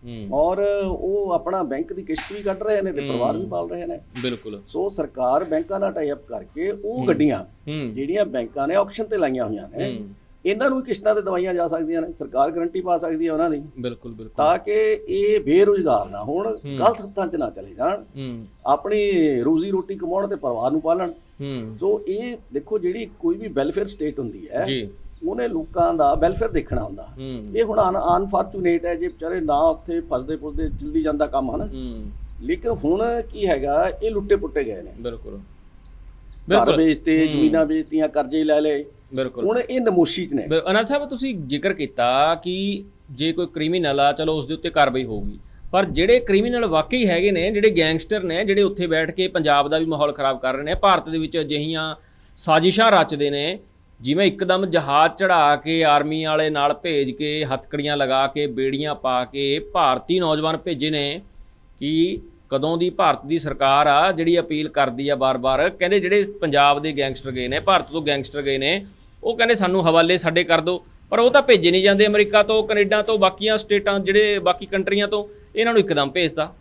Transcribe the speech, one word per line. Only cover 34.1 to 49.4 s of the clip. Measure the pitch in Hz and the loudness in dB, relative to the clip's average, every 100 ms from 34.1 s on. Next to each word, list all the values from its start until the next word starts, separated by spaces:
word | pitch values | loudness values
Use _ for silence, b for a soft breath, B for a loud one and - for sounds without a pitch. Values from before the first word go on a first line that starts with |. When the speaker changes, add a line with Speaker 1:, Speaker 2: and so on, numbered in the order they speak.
Speaker 2:
ਲੁੱਟੇ | 208 196 202 | -4 0 0
ਪੁੱਟੇ | - 151 | 0 -4
ਗਏ | 127 95 | -4 -6
ਨੇ। | - - | -12 -12
Speaker 1:
ਬਿਲਕੁਲ। | 117 113 101 | -12 -12 -14
Speaker 2:
ਘਰ | 101 98 - - - - - - - - - - | -16 -18 -20 -20 -20 -20 -20 -20 -20 -20 -18 2
Speaker 1:
ਬਿਲਕੁਲ। | 185 120 156 | 4 6 4
Speaker 2:
ਵੇਚਤੇ, | 160 151 - 160 156 | 4 2 2 2 4
Speaker 1:
ਹੂੰ। | |
Speaker 2:
ਜ਼ਮੀਨਾਂ | 147 156 160 156 | 4 2 4 2
ਵੇਚਤੀਆਂ, | 156 151 156 156 | 0 -2 -2 0
ਕਰਜ਼ੇ | 151 131 156 | 0 -2 0
ਲੈ | 156 151 | 2 4
ਲਏ। | 156 143 147 - _ | 2 0 -4 -16 _
Speaker 1:
ਬਿਲਕੁਲ। | 131 127 123 | -6 -4 -2
Speaker 2:
ਹੁਣ | 185 240 | 0 0
ਇਹ | 233 254 | 0 0
ਨਮੋਸ਼ੀ | 226 180 165 - 175 | 2 4 2 0 -4
'ਚ | |
ਨੇ। | 139 110 | -4 0
Speaker 1:
ਬਿਲ-, | 160 180 | -2 2
ਅਨੰਦ | 202 226 | 0 2
ਸਾਹਿਬ, | 285 285 | -2 -4
ਤੁਸੀਂ | 262 262 208 135 | -6 -6 -6 -4
ਜ਼ਿਕਰ | 143 190 | -2 -2
ਕੀਤਾ | 190 147 - 120 131 151 | -2 -6 0 2 4 4
ਕਿ | 165 180 185 196 196 - _ - | 2 -2 -4 -4 -4 -10 _ -20
ਜੇ | 127 160 | -4 -2
ਕੋਈ | 165 175 | -2 -4
ਕ੍ਰਿਮੀਨਲ | 160 156 180 156 139 | -2 -2 0 0 4
ਆ, | 143 | 4
ਚਲੋ | 147 156 | 2 -2
ਉਸ | 156 131 | -2 -4
ਦੇ | |
ਉੱਤੇ | 156 170 | -6 -2
ਕਾਰਵਾਈ | 156 139 127 | 2 2 2
ਹੋਊਗੀ, | 120 104 101 - b b b | -4 -4 -6 -8 b b b
ਪਰ | 185 | 0
ਜਿਹੜੇ | 190 135 190 247 | 0 0 4 4
ਕ੍ਰਿਮੀਨਲ | 240 196 233 240 226 | 4 2 2 0 0
ਵਾਕਈ | 156 156 254 220 | 0 0 0 2
ਹੈਗੇ | 170 196 | 2 2
ਨੇ, | 185 180 | 2 0
ਜਿਹੜੇ | 208 220 | 4 4
ਗੈਂਗਸਟਰ | 170 160 160 - 214 | 4 2 0 -2 -4
ਨੇ, | 180 165 | -2 -2
ਜਿਹੜੇ | 208 196 | 0 2
ਉੱਥੇ | 196 202 175 | 2 0 -2
ਬੈਠ | 160 160 | 0 -2
ਕੇ | 165 185 | -2 -2
ਪੰਜਾਬ | 180 | 0